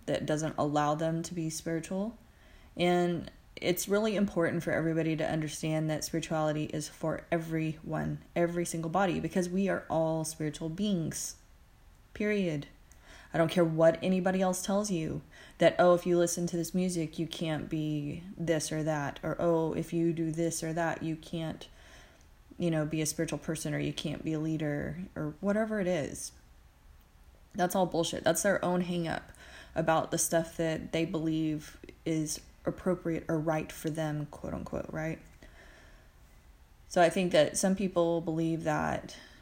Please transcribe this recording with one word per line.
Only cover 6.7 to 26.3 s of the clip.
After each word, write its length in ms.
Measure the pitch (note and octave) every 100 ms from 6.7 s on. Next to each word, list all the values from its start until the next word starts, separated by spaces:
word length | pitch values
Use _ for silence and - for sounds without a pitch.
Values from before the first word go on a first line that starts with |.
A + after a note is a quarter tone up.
is 160 | D#3 D3
for 380 | - D#3+ D#3 -
everyone, 880 | E3+ D#3+ D#3+ D#3+ D#3 - D#3 D3+ D3 -
every 300 | - E3+ F3
single 260 | F3 E3 E3
body, 300 | F3+ G3 D#3+
because 300 | D#3+ F#3+ F3+
we 180 | F3+ G3
are 160 | E3+ -
all 340 | D#3+ D#3+ D#3+
spiritual 460 | D#3 - D#3 D3 E3
beings, 640 | E3 G#3 F#3 D3+ C#3 - - - - - - - - -
period. 520 | - G#3 G#3 F#3 D3+ - - - - - - -
I 40 | D#3+
don't 120 | E3
care 140 | F#3
what 340 | E3+ D#3+ E3 D#3+
anybody 400 | F#3+ F#3 F#3 F#3
else 200 | F#3+ F#3
tells 280 | - G3+ G#3+
you, 320 | F3+ D#3 C#3+ - - - -
that, 200 | F3 -
"Oh, 160 | F3
if 120 | F3 F3
you 120 | F3
listen 280 | E3+ E3+ F3
to 80 | F3
this 180 | E3
music, 440 | F#3 F#3 F3 D#3 -
you 80 | D#3
can't 440 | - E3 D#3 -
be 540 | D#3+ D3+ D3+ C#3+ E3 F3 -
this 340 | E3 D#3+ -
or 120 | D#3
that," 380 | D#3 D3+ C#3+ -
or, 140 | D#3+ -
"Oh, 340 | E3+ E3 D#3+
if 200 | D#3+ D#3+
you 200 | E3+ E3+
do 200 | D#3+ D#3+
this 300 | D#3+ E3+ D#3+
or 100 | E3
that, 280 | D#3+ E3 -
you 140 | D#3+ D#3
can't, 500 | - E3+ D#3+ - - - - - - - - - - -
you 120 | E3+
know, 140 | D#3+
be 160 | D3+ D#3
a 60 | D3+
spiritual 320 | - D#3+ D3
person, 340 | - D#3 D#3+
or 60 | D3
you 140 | C#3+
can't 320 | D3 D#3 -
be 100 | -
a 60 | D#3
leader," 580 | D#3+ D#3 D3+ D3 D3 D3+ F#3
or 200 | - D3+ D3+
whatever 400 | G3 G3+ A3 G#3+
it 60 | F3+
is. 460 | F3+ C3+ - -